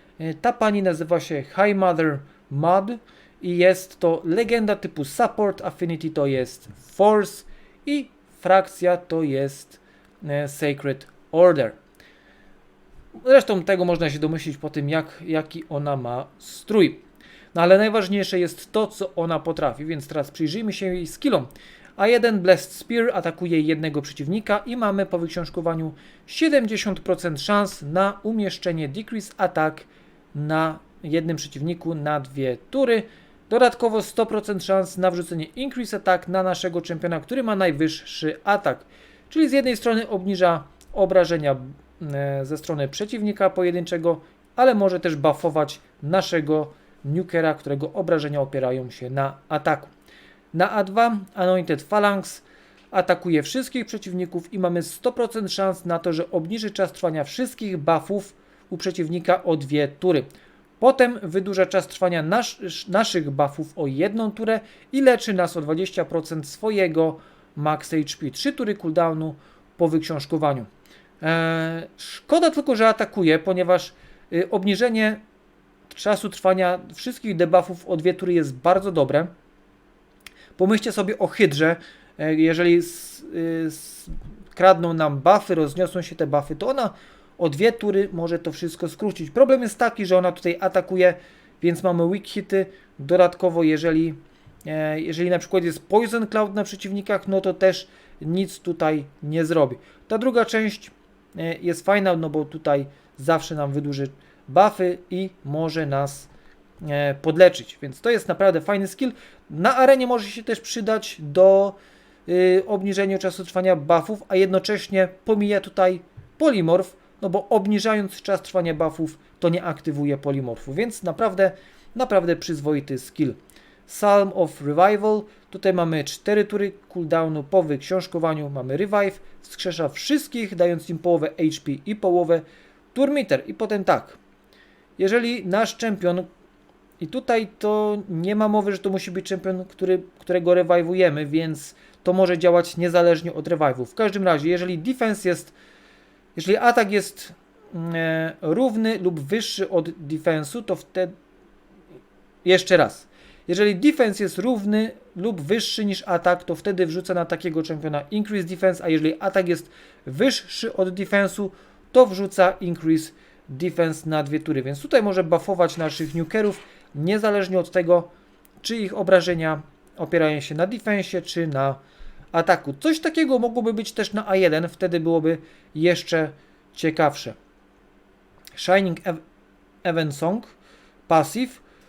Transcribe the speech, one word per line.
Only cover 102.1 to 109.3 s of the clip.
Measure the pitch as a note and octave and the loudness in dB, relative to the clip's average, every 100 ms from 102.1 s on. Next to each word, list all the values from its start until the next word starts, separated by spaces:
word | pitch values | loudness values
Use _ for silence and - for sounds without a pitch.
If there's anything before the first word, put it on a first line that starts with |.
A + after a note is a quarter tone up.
| E3+ | 0
no | D#3+ | 0
bo | D3+ | -4
tutaj | D3 D#3 D#3 C#3+ C#3 - _ - | -4 -4 0 0 -2 -12 _ -8
zawsze | C#3 D#3+ - | 0 0 -2
nam | D#3 C#3+ | -6 -4
wydłuży | C#3 C#3+ C#3 C#3 C#3 _ _ - | -4 -4 -4 -6 -8 _ _ 0
buffy | C3+ G3+ G3+ F#3 F3+ - | 4 4 2 -4 -4 -8
i | F3+ F#3+ - | -8 -8 -10
może | C#3 D3+ D#3+ D#3 D3+ | -8 -6 -4 -4 -4
nas, | C#3 C#3 C#3+ - - - _ _ _ D#3 | -4 -4 -8 -18 -20 -20 _ _ _ -6
e, | C#3+ C#3+ | -2 -2
podleczyć, | C#3 D#3 D#3 F3+ F3+ A#2 - | -2 -2 6 6 6 -6 -14
więc | C#3+ C3 | -14 -6
to | A#3 | -2
jest | A3+ - | -2 -2
naprawdę | E3+ G3 E3 | 2 2 2
fajny | D#3+ G3+ F#3+ | 0 -2 -4
skill. | - C4 - - | -4 -6 -6 -16